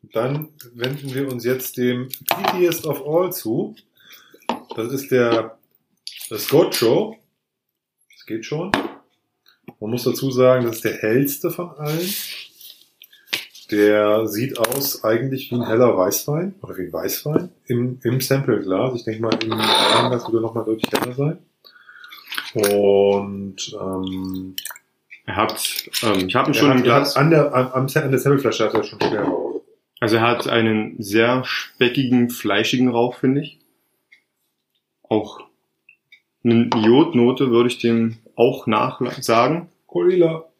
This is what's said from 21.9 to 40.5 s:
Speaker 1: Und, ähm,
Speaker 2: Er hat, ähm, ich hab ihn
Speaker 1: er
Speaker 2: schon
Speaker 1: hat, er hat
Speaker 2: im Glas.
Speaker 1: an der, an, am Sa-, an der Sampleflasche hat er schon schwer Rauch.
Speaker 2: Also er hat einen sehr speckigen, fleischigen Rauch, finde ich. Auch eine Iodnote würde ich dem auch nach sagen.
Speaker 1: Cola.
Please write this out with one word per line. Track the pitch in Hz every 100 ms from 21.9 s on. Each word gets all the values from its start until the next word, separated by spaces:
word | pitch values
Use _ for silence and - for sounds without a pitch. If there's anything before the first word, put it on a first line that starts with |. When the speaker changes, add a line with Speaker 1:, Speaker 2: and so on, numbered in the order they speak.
| - - - - - -
Speaker 1:
Und, | 113 101 101 101 98 101 101 101 98 98 95 - 107
ähm, | 95 95 95 95 92 92 92 92 - - _ _ _ - -
Speaker 2:
Er | 95
hat, | 110 - - - - -
ähm, | 113 98 90
ich | 120
hab | 147
ihn |
Speaker 1:
er | -
Speaker 2:
schon | 143
Speaker 1:
hat, |
er |
hat | 127
Speaker 2:
im |
Glas. | 120 120 143 127
Speaker 1:
an | 151
der, | 160 -
an, | 127 127
am | 131 139
Sa-, | 156
an | 139
der | 135
Sampleflasche | 139 143 123 - 107
hat |
er | 107
schon | 104 -
schwer | - 104
Rauch. | 98 87 73 - - _ _ -
Speaker 2:
Also | 113 113
er |
hat | 117 120 -
einen | 117 113 110 107 -
sehr | 101 107 117 127 127
speckigen, | - - _ 123 123 131 123 120
fleischigen | - 107 101 110 127 127
Rauch, | 117 123 -
finde | 135 139
ich. | 151 _ _ _ _ _ _ _ _ _ _ _ _ _ _ _
Auch | _ 110 107 - - _ _ _ _ _ _ _ _ _
eine | 120 117 117
Iodnote | 120 107 123 165 123 120 127 135
würde | 117 120
ich | 117
dem | 120 117 113 113 - -
auch | 123 139 -
nach | 110 127 - 123 -
sagen. | 127 113 127 170 170 _ _
Speaker 1:
Cola. | 175 175 185 165 160 -